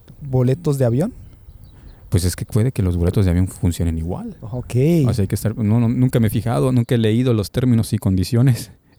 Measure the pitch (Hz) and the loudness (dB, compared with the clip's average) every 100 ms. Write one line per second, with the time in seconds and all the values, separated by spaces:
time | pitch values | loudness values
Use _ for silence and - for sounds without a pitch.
0 | - - 143 131 123 135 156 135 123 120 | -20 -16 -2 0 2 0 -2 0 0 0
1 | 214 - - - - - - - - - | -2 -6 -18 -20 -20 -20 -20 -20 -20 -20
2 | - 90 87 - - 107 123 - 90 87 | -4 -2 -2 -4 -4 -2 -2 -2 -2 0
3 | 87 107 95 87 92 - 90 - 85 82 | 0 2 2 2 0 -2 -2 0 -2 -2
4 | 82 131 226 - 107 123 - 123 147 170 | -4 -8 -10 -12 -10 -10 -4 0 2 2
5 | 123 98 95 - 104 117 107 117 117 127 | 2 0 -2 -2 -4 -2 0 2 2 2
6 | 127 127 110 113 117 135 135 127 117 120 | 2 2 2 0 -2 0 2 0 2 2
7 | 110 113 127 110 92 127 127 113 - 107 | 2 2 2 0 -2 -2 2 2 0 -2
8 | 98 92 90 117 135 113 - - _ | 0 0 2 2 4 2 -4 -18 _